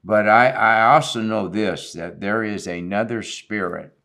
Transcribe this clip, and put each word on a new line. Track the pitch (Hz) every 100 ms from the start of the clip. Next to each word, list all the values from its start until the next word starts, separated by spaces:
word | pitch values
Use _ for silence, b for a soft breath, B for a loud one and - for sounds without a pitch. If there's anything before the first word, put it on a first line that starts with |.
But | 92 107 104
I, | 110 127
I | - 110 110 113
also | 151 - 117
know | 110 107 95
this, | 98 104 80 -
that | 82 85 76
there | 98 110
is | 107 101 92
another | 87 87 101 113 117
spirit. | 101 - _ 107 90 82 78 _